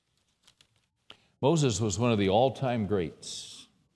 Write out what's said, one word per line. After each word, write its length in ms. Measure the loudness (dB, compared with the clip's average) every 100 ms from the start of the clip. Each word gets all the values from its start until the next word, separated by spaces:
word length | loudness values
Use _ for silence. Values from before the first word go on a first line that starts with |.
| _ _ _ _ _ _ _ _ _ _ -20 -20 _ _
Moses 400 | 2 2 2 0
was 160 | -2 0
one 140 | 0
of 60 | 2
the 120 | 4
all-time 560 | 4 2 0 -4 -2 -2
greats 800 | -2 -4 -8 -16 -16 -16 -20 -20 _ _